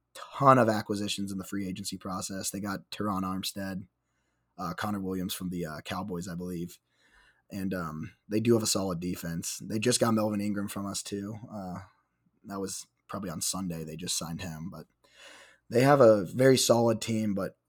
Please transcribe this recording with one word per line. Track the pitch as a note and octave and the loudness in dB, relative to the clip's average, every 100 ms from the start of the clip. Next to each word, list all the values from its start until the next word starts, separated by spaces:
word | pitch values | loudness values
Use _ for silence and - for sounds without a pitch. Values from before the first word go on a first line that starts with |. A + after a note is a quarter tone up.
| _ | _
ton | - - - C#3 C3 | -18 -14 4 8 8
of | A2 | 8
acquisitions | G#2+ - G2+ G2+ - G2 | 2 -2 -4 -4 -4 -6
in | F#2+ | -6
the | |
free | F2+ G2 G2 | -6 -6 -6
agency | F#2 G2 F#2+ | -6 -8 -10
process. | F#2+ F#2 - F#2+ F#2 | -8 -8 -6 -6 -6
They | G2+ | -6
got | G2 F#2+ - | -6 -6 -8
Teron | - G#2 F#2+ | -6 -2 -2
Armstead, | F#2+ F#2+ G2 - G2 F#2+ G2 _ _ _ _ _ _ - | -2 -4 -6 -6 -8 -8 -12 _ _ _ _ _ _ -10
uh, | F2+ E2+ | -8 -4
Connor | G#2 G2+ | -4 -4
Williams | F#2 F#2+ F#2 | -4 -4 -4
from | - F#2 | -6 -6
the, | F2 D#2+ | -4 -6
uh, | D2 | -8
Cowboys, | - F#2 F#2+ F2 F#2 | -8 -8 -6 -8 -8
I | E2+ | -8
believe. | F2+ F2 F2 - _ _ _ _ _ _ _ | -8 -8 -8 -12 _ _ _ _ _ _ _
And, | G2 F#2+ | -8 -4
um, | F#2 E2 D#2 D#2 - - | -4 -6 -8 -12 -14 -4
they | G#2+ | 0
do | A#2 | 4
have | A#2 | 4
a | A2+ | 4
solid | G#2 F#2+ E2+ | 0 -2 -2
defense. | F2+ E2+ E2+ E2+ - - | -4 -6 -6 -6 -8 -10
They | G2 G#2+ | -8 -2
just | A#2 A#2+ | 0 2
got | A#2 | 2
Melvin | A2 G#2+ G#2 | 2 2 0
Ingram | G#2 G2+ G2+ | -2 -4 -6
from | G2+ G2 | -6 -6
us, | G2 | -8
too. | - G2+ G2+ G#2+ A#2+ | -8 -8 -8 -10 -12
Uh, | G3+ F#3 F#2+ F#2 _ _ _ _ _ A2+ | -12 -10 -10 -14 _ _ _ _ _ -12
that | G2 | -6
was | F#2+ - - _ - | -6 -8 -14 _ -12
probably | G2 F#2+ | -8 -6
on | D#2+ | -4
Sunday | - F2+ F#2+ E2 | -4 -4 -4 -6
they | D#2 D#2+ | -8 -8
just | F2 - | -6 -6
signed | E2+ E2+ | -6 -8
him. | F#2 D#2 F2 | -8 -8 -10
But | D#2+ - _ _ _ - - - _ - | -12 -16 _ _ _ -20 -20 -20 _ 0
they | A#2+ | 4
have | C3+ C#3+ | 8 10
a | A#2 G#2+ E2+ | 10 8 4
very | A#2 C3+ B2+ | 4 6 8
solid | - A#2 A#2 A2 | 6 4 4 2
team, | - A2 A2 | 0 -2 -2
but | F#2+ F#2 - | -2 -4 -8